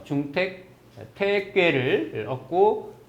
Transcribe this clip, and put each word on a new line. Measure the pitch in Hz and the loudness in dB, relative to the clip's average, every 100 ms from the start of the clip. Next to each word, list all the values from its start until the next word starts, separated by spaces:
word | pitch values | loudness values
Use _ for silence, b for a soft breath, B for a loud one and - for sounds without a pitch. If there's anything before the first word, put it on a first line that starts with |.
| - | -4
중택, | 143 143 160 190 - - - - - - - | -4 -2 -4 -4 -6 -20 -20 -20 -20 -18 -4
태괴를 | 202 202 196 185 170 139 127 208 320 113 110 | 0 0 0 2 4 4 2 0 -2 -6 -6
얻고, | 131 - 175 208 139 - - | -8 -2 4 4 2 -6 -18